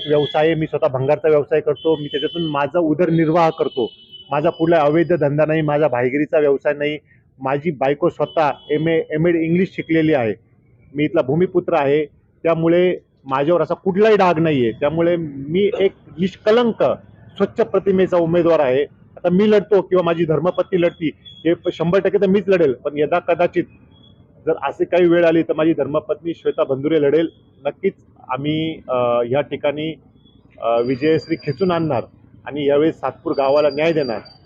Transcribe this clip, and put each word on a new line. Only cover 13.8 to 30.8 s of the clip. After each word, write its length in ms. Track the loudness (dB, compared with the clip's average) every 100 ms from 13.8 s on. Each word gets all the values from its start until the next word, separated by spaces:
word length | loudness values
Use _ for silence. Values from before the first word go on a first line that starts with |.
| -2 2 4 4
डाग 220 | 4 2
नाहीये. 320 | 2 2 0
त्यामुळे 440 | 0 -2 0 0 0
मी 540 | -4 -10 -4 0 0 0
एक 120 | -2 -2 -12 -6
निष्कलंक, 640 | -6 -2 2 2 2 0 0 0 -8 -20 -20 -4
स्वच्छ 260 | -4 -2
प्रतिमेचा 560 | -2 0 0 2 2 2
उमेदवार 420 | 2 2 4 2
आहे. 240 | 2 0
आता 460 | -2 _ _ -6 0
मी 220 | 2 4
लढतो 300 | 2 2 0
किंवा 220 | 2 0
माझी 220 | 2 0 0
धर्मपत्नी 560 | 0 0 -2 -2 0
लढती, 280 | 0 -2 -6 -8
हे 380 | -16 -6 -4
प-, 160 | -2 -4
शंभर 260 | -4 0 0
टक्के 180 | 0 0
तर 60 | 2
मीच 160 | 2 2
लढेल, 260 | 2 2
पण 180 | 0 -6 -4
यदा 220 | -2 -2
कदाचित 440 | -2 0 0 0 -6 -12 _ _ -20 _ _ _ -4
जर 80 | -4
अशी 240 | -4 -4 -2
काही 220 | 2 4
वेळ 180 | 4 4
आली 180 | 2
तर 100 | 0
माझी 200 | 0 0
धर्मपत्नी 600 | 0 -2 -4 -4 -6 -6
श्वेता 300 | -6 -4 -2
बंधुरे 380 | -2 -2 0 2
लढेल. 280 | 2 2 0 -6 _ _ -10
नक्कीच 280 | -6 -6 -6 _ _ -10
आम्ही, 520 | -6 -4 -4 -6 -8 -6
अ, 340 | -2 0 0 0
या 120 | -2
ठिकाणी, 540 | -4 -4 -4 -4 -8 -10 _ _ _ _ _ -8
अ, 200 | -2 0